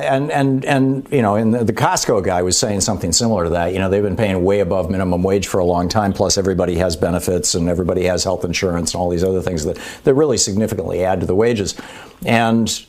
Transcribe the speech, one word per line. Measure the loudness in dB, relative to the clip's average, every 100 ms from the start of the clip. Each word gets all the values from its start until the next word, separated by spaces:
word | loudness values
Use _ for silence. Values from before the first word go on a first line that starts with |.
| 2
and, | 0 0
and, | 0 0 0
and, | 0 2 2 0 -2
you | 0
know, | 2
and | 2 2
the, | 2
the | 0
Costco | 0 0 0 2 0
guy | 2 0
was | 0 0
saying | 0 -2
something | -2 -2 -2
similar | 0 0 0
to | 0
that. | 0 0
You | 0
know, | 0
they've | 2
been | 0 0
paying | 0 2
way | 2 2
above | 2 0 -2
minimum | -2 0 0
wage | 2 0 0
for | 0
a |
long | 2 2 0
time, | 0 0
plus | 0 0 2
everybody | 0 0 0 0
has | 0
benefits | 0 0 0 0 -2 0 0
and | 0
everybody | 0 0 0
has | 0 0
health | -2 -2
insurance | -2 -2 -2 -2 -4
and | -2
all | -2
these | 0
other | 0 0
things | -2 -2
that, | -4 -6 -10 -2
that | 0
really | 2 2 2
significantly | 0 0 -2 -2 -4 -2
add | 0 0
to | 0
the |
wages. | 2 2 0 -4 -6 -14 -18 -20 -10
And, | 0 2 4 2 0 -4